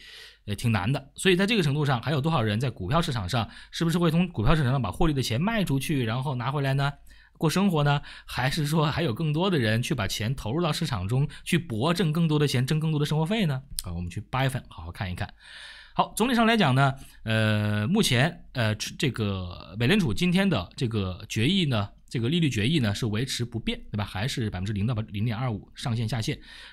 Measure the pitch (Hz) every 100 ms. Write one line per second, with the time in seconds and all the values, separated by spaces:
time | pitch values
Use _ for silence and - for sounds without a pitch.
0 | - - - - - 101 120 107 95 139
1 | - - 185 180 196 233 147 147 143 120
2 | 127 151 160 160 110 104 120 - 90 160
3 | 165 123 90 123 - - - - 165 170
4 | 170 160 180 - 107 160 123 120 101 -
5 | 160 135 - 117 196 226 165 139 135 143
6 | 110 123 139 123 120 143 139 139 139 -
7 | - - - - 160 180 202 156 143 143
8 | - - - - 131 156 143 160 151 -
9 | 165 135 156 151 196 160 110 110 123 127
10 | 95 - 107 135 107 151 170 147 170 101
11 | 95 127 147 - - - - 107 151 175
12 | 160 156 165 151 143 123 131 156 160 147
13 | 147 156 160 226 170 131 - - - 87
14 | 170 107 - 131 135 120 - - 85 -
15 | 95 - 104 - - - - - - -
16 | 190 - 247 233 220 233 151 131 139 131
17 | - - 113 110 110 107 104 104 107 214
18 | - 120 160 - - 131 110 107 - -
19 | 135 110 104 95 90 - - 98 120 208
20 | 147 98 180 180 196 123 - - 120 110
21 | 92 90 - 110 123 196 151 110 98 -
22 | - 143 117 170 151 107 110 165 107 95
23 | 113 104 135 - 117 110 - 240 - 104
24 | 101 95 131 - 107 90 98 101 110 110
25 | 113 101 120 107 127 104 - - - 113
26 | 110 120 110 - - - -